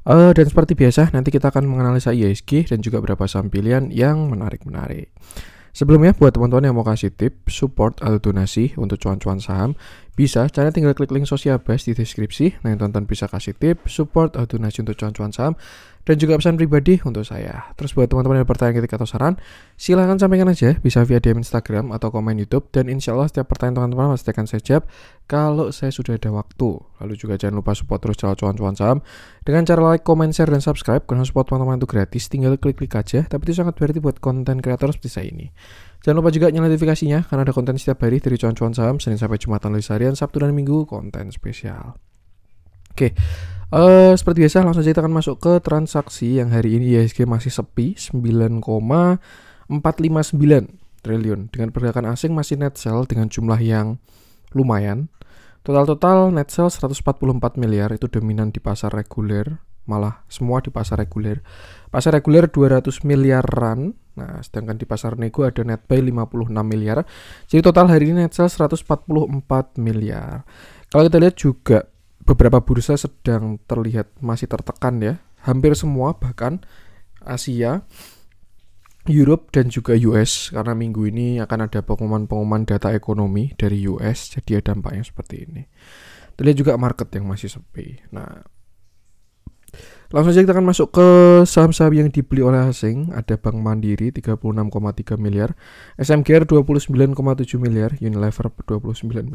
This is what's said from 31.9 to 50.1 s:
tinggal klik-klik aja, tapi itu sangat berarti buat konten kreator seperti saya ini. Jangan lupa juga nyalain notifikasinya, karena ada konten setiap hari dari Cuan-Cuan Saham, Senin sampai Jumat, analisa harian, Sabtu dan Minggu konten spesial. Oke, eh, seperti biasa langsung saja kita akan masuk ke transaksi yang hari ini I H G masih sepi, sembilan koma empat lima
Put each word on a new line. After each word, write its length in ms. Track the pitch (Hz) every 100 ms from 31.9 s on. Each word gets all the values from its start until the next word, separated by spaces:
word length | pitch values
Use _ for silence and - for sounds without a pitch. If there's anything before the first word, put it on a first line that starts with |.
| 107 98 120 -
tinggal 320 | 135 131 135
klik-klik 320 | 143 131 135 113
aja, 240 | 104 123 160
tapi 160 | 143 160
itu 160 | 170
sangat 160 | 175 165
berarti 240 | 147 156
buat 160 | 147 -
konten 400 | 135 131 127 131
kreator 320 | 127 123 139
seperti 180 | 147 123
saya 180 | 101 92
ini. 160 | 80 80 - - - - -
Jangan 160 | - 151
lupa 160 | 165
juga 160 | 156 165
nyalain 240 | 156 160
notifikasinya, 560 | 156 156 151 151 147 170
karena 160 | 139
ada 80 | 135
konten 240 | 131 123 131
setiap 260 | - 131 120
hari 100 | 127
dari 160 | 139 123
Cuan-Cuan 320 | 117 113 117
Saham, 240 | 117 117 139
Senin 220 | - 107
sampai 160 | 110 107
Jumat, 260 | - 104 107
analisa 260 | 107 104
harian, 220 | 107 123 135
Sabtu 240 | 143 147
dan 160 | 143 143
Minggu 320 | 139 151 151
konten 400 | 104 - - 98
spesial. 680 | - - 110 110 95 120 127 _ _ _ _ _ - - _ -
Oke, 240 | - 123 - - - - - -
eh, 420 | 156 180 185 185 185
seperti 240 | - 170
biasa 240 | 156 185 180
langsung 160 | 170
saja 160 | 156 160
kita 80 | 160
akan 80 |
masuk 220 | 160 147 139
ke 140 | 170 175
transaksi 800 | 165 151 156 151 - - 117 131
yang 80 | 120
hari 240 | 117 110
ini 240 | 113 123 120
I 80 | 113
H 80 |
G 80 | -
masih 320 | 120 117 127
sepi, 400 | - - - 120
sembilan 640 | 202 - 127 117 113 113 113
koma 560 | 107 110 110 151 175 180 - - - - -
empat 320 | 147 151 -
lima 240 | 160